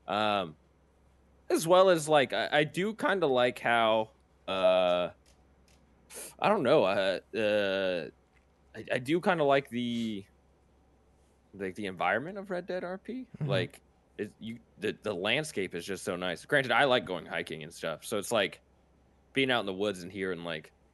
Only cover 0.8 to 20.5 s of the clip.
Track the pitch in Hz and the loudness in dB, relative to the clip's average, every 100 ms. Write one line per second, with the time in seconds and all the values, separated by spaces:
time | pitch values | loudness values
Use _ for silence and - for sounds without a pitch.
0.8 | _ _ _ _ _ _ - 349 160 180 | _ _ _ _ _ _ -4 -2 4 6
1.8 | 190 170 151 151 127 98 107 147 151 - | 6 4 4 4 4 0 0 2 0 0
2.8 | 202 214 285 196 160 127 123 120 127 117 | -4 -2 0 2 2 4 2 2 2 4
3.8 | 113 110 110 _ _ _ - 95 92 92 | 4 4 0 _ _ _ -6 2 4 6
4.8 | 90 87 87 - _ _ _ _ _ _ | 4 2 0 -6 _ _ _ _ _ _
5.8 | _ _ - - - - 170 208 127 151 | _ _ -20 -16 -16 -2 0 2 4 4
6.8 | 95 101 95 90 - 107 107 104 101 95 | 4 2 2 0 -4 -2 0 2 0 0
7.8 | 95 90 71 - _ _ _ _ _ - | 0 -2 -6 -12 _ _ _ _ _ -14
8.8 | 110 127 127 170 175 175 143 139 139 117 | -4 -4 0 0 2 2 4 2 2 -4
9.8 | 120 120 113 104 95 _ _ _ _ _ | -4 -4 -4 -6 -12 _ _ _ _ _
10.8 | _ _ _ _ _ _ _ 98 95 92 | _ _ _ _ _ _ _ -8 -8 -6
11.8 | 104 90 87 104 147 202 190 180 180 180 | -8 -2 0 0 -2 -10 -8 -8 -6 -8
12.8 | 180 190 - 247 254 - 151 98 90 - | -6 -10 -10 -10 -10 -8 -2 -2 -2 -8
13.8 | _ _ _ - 101 - 110 117 _ - | _ _ _ -10 -10 -8 -12 -12 _ -8
14.8 | 101 - 107 92 98 127 151 - 92 87 | -6 -4 -6 -4 0 0 -2 -4 -6 -6
15.8 | 87 95 - 90 92 82 - 143 131 117 | -8 -8 -6 -4 -4 -6 -2 0 2 2
16.8 | 143 123 95 90 82 82 85 80 78 - | 4 2 0 -8 -6 -8 -8 -10 -14 -10
17.8 | 85 78 - 107 92 117 92 - _ _ | -8 -8 -6 -6 -2 0 0 -4 _ _
18.8 | _ _ _ _ _ - 135 123 101 92 | _ _ _ _ _ -2 2 0 0 -2
19.8 | 104 92 85 101 95 85 85 | -2 -4 -8 -6 -6 -6 -6